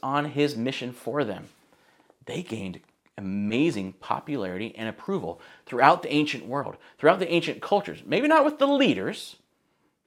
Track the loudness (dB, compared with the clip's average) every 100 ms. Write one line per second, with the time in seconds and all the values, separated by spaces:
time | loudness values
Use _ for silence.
0 | -2 -2 0 0 0 0 -4 -4 -8 -10
1 | -6 -2 -2 -6 -12 _ _ _ _ _
2 | _ _ -10 -10 -8 -8 -8 -10 _ _
3 | _ -10 -6 -2 0 2 2 0 -6 -8
4 | -6 -6 -4 -6 -4 -6 -8 -8 -8 -8
5 | -4 -4 -4 -10 -14 -20 -6 6 6 6
6 | 2 0 0 -4 -6 -8 -8 -12 -18 2
7 | 4 4 2 0 0 -4 -2 -2 -2 -10
8 | -2 0 4 4 4 2 2 4 4 2
9 | -2 -6 -12 -18 _ _ _ _ _ _